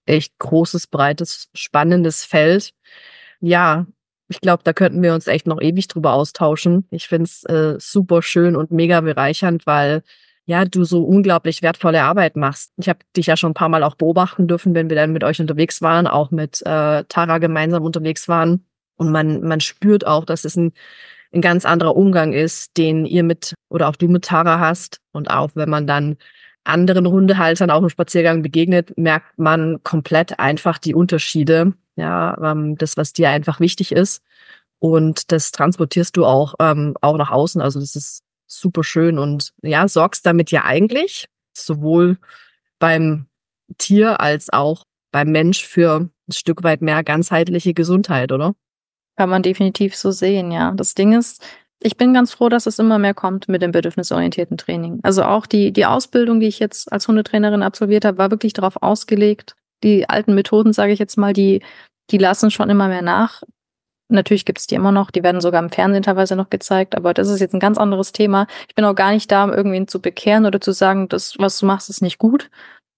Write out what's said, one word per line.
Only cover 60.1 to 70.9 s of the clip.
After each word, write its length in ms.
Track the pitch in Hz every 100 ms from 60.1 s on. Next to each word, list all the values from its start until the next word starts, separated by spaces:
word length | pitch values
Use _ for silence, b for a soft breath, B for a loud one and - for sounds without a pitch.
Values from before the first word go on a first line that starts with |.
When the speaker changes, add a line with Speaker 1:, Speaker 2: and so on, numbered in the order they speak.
| - 220 196
Speaker 2:
Methoden, 380 | 196 214 220
sage 180 | 214 202
ich 80 | 208
jetzt 180 | 202 -
mal, 160 | 202
die, 280 | 196 196 196 B B B _ -
die 60 | 202
lassen 340 | 190 208 214
schon 180 | - 202
immer 180 | 202 190
mehr 140 | 180
nach. 420 | 170 185 226 - - _ _ _ _ _ -
Natürlich 340 | 208 185 202
gibt's 240 | - - -
die 80 | -
immer 160 | 196
noch, 200 | 196 202
die 120 | 180
werden 160 | 180 180
sogar 220 | 175 170
im 80 | 170
Fernsehen 340 | - 190 196
teilweise 320 | 196 190 190 190
noch 140 | 190
gezeigt, 460 | 196 - 190 190 -
aber 180 | 175
das 160 | 170 196
ist 100 | 202
jetzt 140 | 185
ein 60 | 185
ganz 180 | 196 214
anderes 340 | 208 190 196
Thema. 360 | - 208 196 208 B B
Ich 80 | -
bin 80 |
auch 120 | 208 196
gar 160 | 190
nicht 200 | 214 -
da, 120 | 196
um 100 | 202
irgendwen 340 | - 202 185 190
zu 140 | 190
bekehren 440 | 175 - 208 214 214
oder 140 | 196
zu 120 | 202
sagen, 360 | 190 190